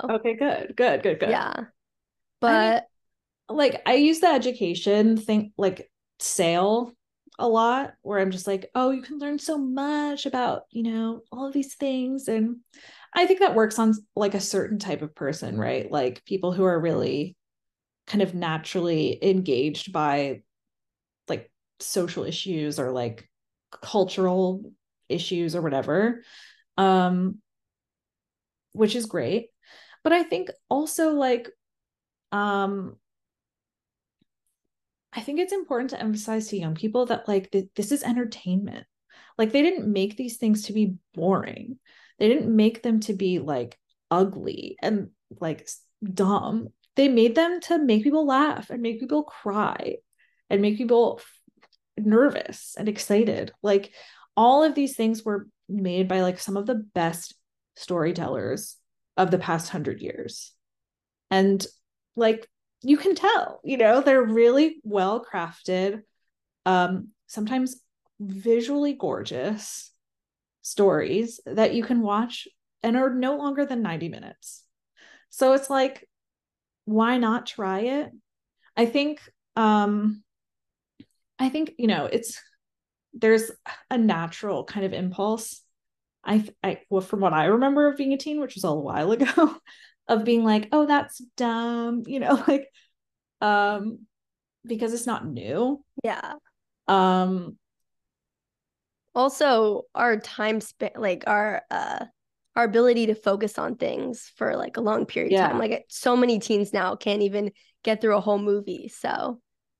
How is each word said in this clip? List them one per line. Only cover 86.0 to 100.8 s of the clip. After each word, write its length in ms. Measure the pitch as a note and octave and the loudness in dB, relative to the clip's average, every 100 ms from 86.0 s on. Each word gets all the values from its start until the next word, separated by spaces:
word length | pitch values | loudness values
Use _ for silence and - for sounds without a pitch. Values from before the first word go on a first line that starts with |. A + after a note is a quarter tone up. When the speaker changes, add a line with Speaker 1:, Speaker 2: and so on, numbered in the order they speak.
| _ _ | _ _
Speaker 1:
I, 240 | - G#3+ G#3 - | 0 0 0 -6
I, 180 | F#3+ - _ | -6 -6 _
well, 100 | F#3+ | -2
from 200 | F#3 G#3+ | -2 0
what 120 | F#3+ | 2
I 140 | D#3+ D#3 | 2 4
remember 420 | A3 C4+ C#4+ D4 | 4 4 4 2
of 80 | C#4+ | 2
being 160 | C4+ | -2
a 40 | C4+ | -2
teen, 220 | D4+ D4+ | -4 -6
which 140 | C#4 - | -6 -4
was 80 | |
a 100 | F3+ | -4
while 380 | D3+ C#3 - D#3+ | -2 -4 -2 0
<laughs> 40 | A#3 | 2
ago, 380 | B3+ - D#4+ - - - - _ - | 2 4 4 2 -16 -20 -20 _ 0
of 160 | A3 | 0
being 200 | G#3+ A#3 | 2 2
like, 240 | A3 G#3+ G#3+ | 4 2 2
"Oh, 140 | D4+ D4 | 0 4
that's 320 | C#4+ - - B3 - | 2 0 -12 -18 -4
dumb," 640 | A#3+ A3+ A#3 A#3 A#3 A#3+ - | -2 -2 -4 -4 -4 -4 -4
you 120 | C4+ | -4
know, 220 | - - | 2 2
<laughs> 40 | - | 4
like, 180 | C#4 - _ _ _ _ _ _ _ | 0 -2 _ _ _ _ _ _ _
um, 600 | G#3+ G#3 G3+ G#3 G#3 A#3 - _ _ _ _ _ A#3 | 2 2 2 -2 -6 -10 -18 _ _ _ _ _ -8
because 260 | A3 A3+ | -4 -4
it's 120 | A#3 A#3+ | -4 -4
not 200 | A3+ - | -6 -6
new. 580 | A#2 G#2 D3+ B3 C#4+ _ - | -10 -6 -2 -2 -2 _ -8
Speaker 2:
Yeah. 320 | A3+ - - G4+ _ _ _ _ - | -6 -6 -8 -14 _ _ _ _ 0
Speaker 1:
Um, 720 | F#3+ F#3 F#3 F#3 F#3 E3+ - _ _ _ _ _ _ _ _ _ _ _ _ _ _ _ | 4 4 4 2 -2 -6 -16 _ _ _ _ _ _ _ _ _ _ _ _ _ _ _
Speaker 2:
Also, 680 | A#3+ C4 C4+ D4 A#3 G#3+ G3+ - | 0 0 2 4 4 4 0 -6
our 240 | - A#3+ G#3+ | 0 2 2
time 420 | - - G#3+ A3 | -2 -6 -2 -2
span, 300 | - - | -6 -8